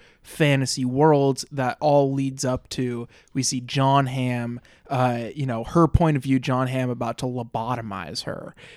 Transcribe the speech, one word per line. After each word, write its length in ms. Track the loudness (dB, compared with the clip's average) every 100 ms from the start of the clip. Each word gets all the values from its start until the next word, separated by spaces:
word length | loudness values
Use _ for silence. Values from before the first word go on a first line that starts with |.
| _ _
fantasy 600 | -14 0 2 4 0 -2
worlds 600 | -2 4 6 6 4 0 -6
that 280 | -4 -4 0
all 320 | 4 4 4
leads 320 | 0 -4 -4
up 240 | -4 -4 -6
to, 400 | -6 -4 -6 -10 -16 _
we 100 | -4
see 180 | -2 -4
John 460 | -2 2 4 4 2
Hamm, 540 | -2 -2 -2 -6 -10 -14 _ -4
uh, 340 | 0 0 0 -6
you 120 | -6 -4
know, 180 | -4
her 240 | 0 4 4
point 280 | 4 4 2
of 60 |
view, 160 | 0 0
John 280 | 2 0 0
Hamm 240 | -2 -2
about 260 | -2 -4 -4
to 80 | -4
lobotomize 1000 | -6 -6 -6 -4 -6 -6 -8 -8 -8
her. 300 | -8 -10 -12 -18 -20